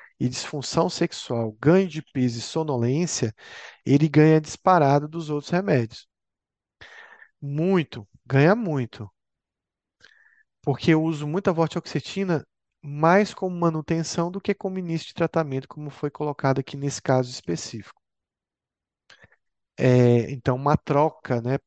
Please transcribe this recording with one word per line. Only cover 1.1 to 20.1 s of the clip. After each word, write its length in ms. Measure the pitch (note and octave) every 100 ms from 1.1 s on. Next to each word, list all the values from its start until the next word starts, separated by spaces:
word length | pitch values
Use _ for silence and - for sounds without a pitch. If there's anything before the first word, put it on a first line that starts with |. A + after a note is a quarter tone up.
| - - A#2+ A2 G#2+
ganho 260 | C3+ F#3 F#3+
de 140 | D3+
peso 380 | - C3+ B2+ A#2
e 20 |
sonolência, 920 | - D#3+ D#3 B2+ A#2 C#3+ F3 - A2 - - - - - -
ele 240 | C#3 D#3
ganha 320 | D3+ D#3 D#3
disparado 680 | D3+ - F#3+ F3+ C#3 C#3+ D3+
dos 220 | E3 D3+
outros 220 | D3 -
remédios. 560 | F3+ G3 C#3+ A2+ - - _ _ _ _ _ _ _ - - - - - _
Muito, 680 | C#3+ C#3+ F3 F#3+ D3 - G2+ _ -
ganha 300 | C3+ D3+ A3+
muito. 540 | G#3 C#3+ A#2 - G#2 _ _ _ _ _ _ _ _ _ _ _ _ _ _ _
Porque 300 | - C3 -
eu 120 | D#3
uso 240 | D#3+ D3+ D3
muita 240 | F3 G3
vortioxetina 960 | E3 D#3+ F3 - D3 - F#3+ F#3+ D#3 - _ _ _
mais 520 | D3 D3 D#3+ F#3+ G#3
como 200 | - F#3
manutenção 800 | F3 E3+ D#3+ D3 E3 D#3+ - E3+
do 80 | F#3+
que 140 | -
como 260 | G3 F#3+ F#3
início 280 | F3 E3 -
de 60 |
tratamento, 540 | - E3 E3 D3+ C3+ -
como 220 | D3+ D3+
foi 200 | - D3
colocado 500 | - D3+ C#3 C3+ C3+
aqui 180 | - C#3
nesse 240 | C#3+ -
caso 280 | - C3 B2
específico. 720 | B2+ - E3+ - A2+ - _ _ _ _ _ _ _ _ _ _ _ _ - _ _ _ _ _ -
É, 540 | C3 B2 B2